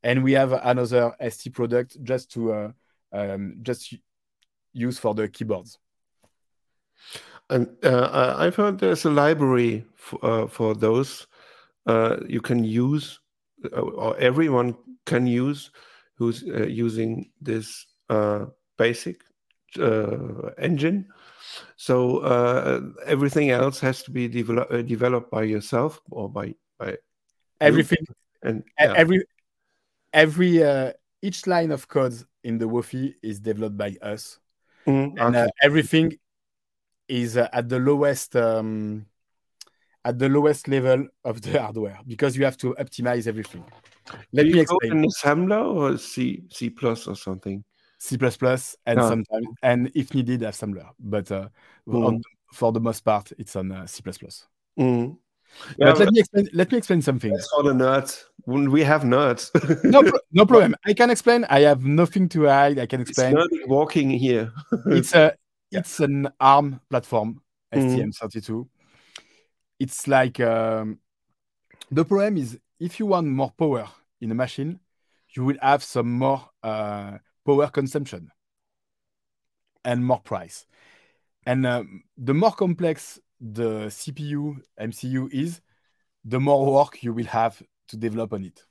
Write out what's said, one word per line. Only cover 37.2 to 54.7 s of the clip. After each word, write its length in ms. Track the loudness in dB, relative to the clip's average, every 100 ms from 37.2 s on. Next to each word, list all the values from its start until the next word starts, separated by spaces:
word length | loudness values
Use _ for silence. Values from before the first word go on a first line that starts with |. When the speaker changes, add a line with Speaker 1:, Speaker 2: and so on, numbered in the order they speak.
| -2 0
Speaker 1:
uh, 120 | 0
at 160 | -2 -4
the 100 | 0
lowest, 560 | 2 2 2 -2 -2 0
um, 680 | 0 0 -4 -6 -8 -10 -14 _ _ _ _ _ -20 _ _ _
at 160 | -8 -2
the 100 | 2
lowest 380 | 4 4 0 -2
level 400 | 0 2 2 0 _
of 180 | -10 -8
the 100 | -4
<laughs> 100 | -4
hardware, 380 | -4 -6 -8 -10 -16
because 320 | -2 -2 0
you 80 | -2
have 120 | -2
to 180 | -8 -6
optimize 500 | -10 -6 -4 -2 -4
everything. 380 | -8 -12 -16 -20 -20 _ _ -20 -20 -4
Let 100 | 2
Speaker 2:
Do 80 | 4
Speaker 1:
me 80 | 6
Speaker 2:
you 60 | 4
code 180 | 2
Speaker 1:
explain. 200 | 0 2
Speaker 2:
in 60 | 0
assembler 560 | 0 0 2 2 0 0
or 320 | -2 -2 -2
C, 460 | -6 -6 -6 -6 -14
C 180 | -10 -10
plus 380 | -4 -4 -4 -8
or 80 | -12
something? 480 | -10 -10 -10 -10 -12 _ _ _
Speaker 1:
C 200 | -8 -2
plus 200 | -2 0
plus 380 | -2 -2 -6 -10 -2
and 140 | 2
Speaker 2:
Ah. 100 | 2
Speaker 1:
sometimes, 380 | 0 -4 -6 -8 -2
and 260 | 0 0 0 -4
if 180 | -4
needed, 280 | -4 -2 -4
assembler. 480 | -6 -8 -10 -10 -14 _
But, 320 | -6 -6 -4
uh, 180 | -8 -10 _ _ _ -4
Speaker 2:
Mm. 180 | 0 2
Speaker 1:
on, 160 | 0 -6 _ _
for 180 | -2 0
the 80 | 0
most 220 | -2 -2
part, 300 | 0 -2 -2 -18
it's 160 | -10 -8
on, 160 | -8
uh, 160 | -10 -14
C 160 | -14
plus 160 | -14 -14
plus. 280 | -18 -20 _ _ _